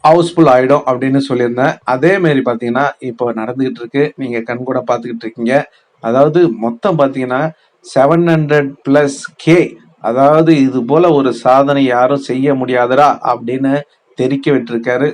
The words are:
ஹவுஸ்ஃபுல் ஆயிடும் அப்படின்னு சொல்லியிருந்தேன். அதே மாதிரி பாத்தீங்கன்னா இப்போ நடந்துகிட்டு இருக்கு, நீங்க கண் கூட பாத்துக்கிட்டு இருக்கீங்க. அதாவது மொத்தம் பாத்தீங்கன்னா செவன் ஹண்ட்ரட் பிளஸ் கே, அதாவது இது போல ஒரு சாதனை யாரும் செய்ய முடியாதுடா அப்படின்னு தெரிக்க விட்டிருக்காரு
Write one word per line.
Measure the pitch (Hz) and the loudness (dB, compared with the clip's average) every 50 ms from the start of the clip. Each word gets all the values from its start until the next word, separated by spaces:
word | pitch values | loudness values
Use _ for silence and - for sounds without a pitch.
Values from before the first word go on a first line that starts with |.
| - | 4
ஹவுஸ்ஃபுல் | 151 160 175 170 170 - - 165 143 127 | 4 4 4 2 0 2 2 4 4 4
ஆயிடும் | 127 131 131 139 147 - 131 | 4 4 2 0 0 0 -2
அப்படின்னு | 127 131 135 135 131 139 135 - | -4 -2 -2 -2 0 -2 -2 -2
சொல்லியிருந்தேன். | 135 120 123 120 120 120 131 156 - - _ - 127 | -2 -2 -2 -2 -2 -2 -2 -2 -2 -4 _ -4 -2
அதே | 131 143 170 196 196 180 | 0 2 2 2 2 2
மாதிரி | 160 147 135 123 127 | 0 0 0 0 -2
பாத்தீங்கன்னா | 120 117 123 120 120 127 143 139 - _ - 127 | -4 -4 -4 -4 -2 -2 -2 -2 -4 _ -12 -12
இப்போ | 117 117 127 120 113 113 | -6 -4 -4 -4 -4 -4
நடந்துகிட்டு | 110 117 123 131 135 131 120 120 | -6 -8 -4 -4 -4 -4 -4 -8
இருக்கு, | 120 117 - 139 143 - - - | -14 -8 -2 -2 -2 -2 -4 -8
நீங்க | 135 123 120 117 113 117 | -10 -6 -6 -6 -6 -8
கண் | 120 123 127 127 | -10 -8 -6 -6
கூட | 127 123 123 120 | -6 -6 -2 -4
பாத்துக்கிட்டு | 123 120 117 117 120 117 117 | -4 -4 -4 -10 -14 -12 -12
இருக்கீங்க. | 110 - - 117 113 131 143 143 - _ _ _ _ _ _ - 113 | -14 -10 -6 -4 -2 0 -2 -2 -4 _ _ _ _ _ _ -6 -2
அதாவது | 117 131 143 156 151 175 175 156 110 101 110 | 2 2 2 2 4 2 2 2 0 -2 -6
மொத்தம் | 117 117 - - 202 180 151 | -6 -6 -4 -4 -2 0 0
பாத்தீங்கன்னா | 143 135 135 131 131 123 127 131 151 165 160 _ _ _ _ _ _ | 0 0 0 -6 -6 -4 -4 -4 -4 -6 -8 _ _ _ _ _ _
செவன் | - - 131 131 143 165 170 175 170 165 | -6 0 0 2 2 4 2 2 2 2
ஹண்ட்ரட் | 156 151 143 147 147 143 135 139 _ _ 139 | 0 0 0 0 0 0 -2 -6 _ _ 0
பிளஸ் | 139 147 147 139 135 - - - _ _ - | 2 2 2 0 -2 -8 -14 -18 _ _ 2
கே, | 156 160 180 156 - - - _ _ _ _ - 107 | 2 4 4 4 0 -4 -16 _ _ _ _ -6 -4
அதாவது | 117 127 135 143 151 156 165 160 160 147 135 | 0 2 4 4 4 4 4 4 4 4 2
இது | 131 123 127 117 117 | 2 0 -2 -2 0
போல | 143 160 175 175 160 143 | 0 2 4 4 4 2
ஒரு | 135 127 117 - - | 2 0 -2 -2 0
சாதனை | 127 127 135 139 139 143 139 139 | 2 4 4 4 2 2 0 0
யாரும் | 131 123 120 127 131 143 139 135 - | 0 2 2 2 0 0 -2 -4 -6
செய்ய | 127 131 135 147 139 131 | -4 -2 0 -2 0 -2
முடியாதுடா | 127 123 127 123 123 120 127 135 147 143 120 - - 127 | -2 -2 0 0 0 0 2 2 4 2 2 0 -2 -4
அப்படின்னு | 123 113 117 117 123 135 135 135 139 147 143 _ _ _ _ _ _ - | -4 -4 -4 -8 -6 -4 -2 -2 -2 -2 -4 _ _ _ _ _ _ -4
தெரிக்க | 123 127 143 139 - 156 143 | -4 -2 -2 -2 0 0 0
விட்டிருக்காரு | 131 117 - 120 117 117 123 123 127 139 151 | 0 -2 -4 -6 -6 -4 -2 -2 -2 -2 -4